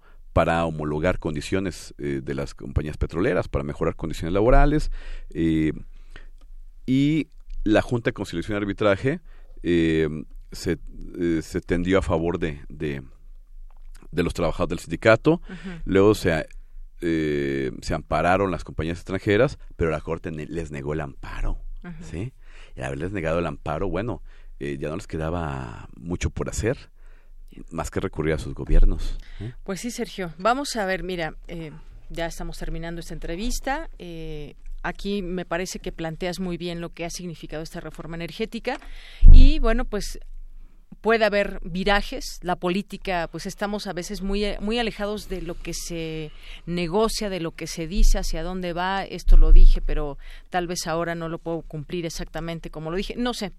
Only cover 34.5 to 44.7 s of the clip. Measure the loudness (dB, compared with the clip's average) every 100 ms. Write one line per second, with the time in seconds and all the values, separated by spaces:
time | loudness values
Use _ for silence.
34.5 | -14 -12 -8 -8 -6 -4 -4 -4 -6 -4
35.5 | -4 -4 -8 -10 -8 -8 -6 -6 -4 -6
36.5 | -6 -6 -8 -10 -10 -10 -10 -12 -12 -12
37.5 | -10 -10 -12 -12 -12 -12 -10 -8 -6 -8
38.5 | -6 -8 -8 -10 -16 -16 10 12 12 12
39.5 | 10 4 2 0 -4 -6 -10 -14 -14 -16
40.5 | -16 -20 -20 -20 -4 0 4 4 2 0
41.5 | -4 -6 -2 2 2 0 -6 -10 -8 -6
42.5 | -2 -2 -2 -4 -8 -4 -4 -4 -8 -10
43.5 | -6 -6 -4 -6 -8 -8 -6 -2 -2 -2
44.5 | -2 -2